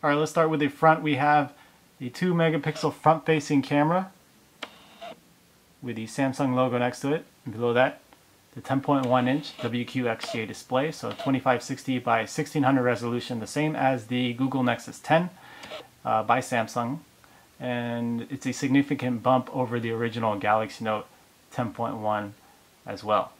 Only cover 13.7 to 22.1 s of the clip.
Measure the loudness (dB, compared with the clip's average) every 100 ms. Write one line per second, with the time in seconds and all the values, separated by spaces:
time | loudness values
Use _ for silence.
13.7 | 0 0 0 -2 -2 -2 -2 -2 0 0
14.7 | -2 -6 -14 2 2 2 -8 -20 -20 -16
15.7 | -16 -16 _ -2 -2 2 0 2 -2 -2
16.7 | -4 -4 -6 -10 _ -20 -20 _ _ -6
17.7 | -4 -4 -4 -4 -4 -6 -8 -6 -4 2
18.7 | 2 2 -2 -2 -2 2 2 0 -4 -2
19.7 | -2 -4 -4 -4 -2 -2 -2 2 2 0
20.7 | -6 -4 -4 -6 _ _ _ _ -6 -6
21.7 | -4 -6 -4 -2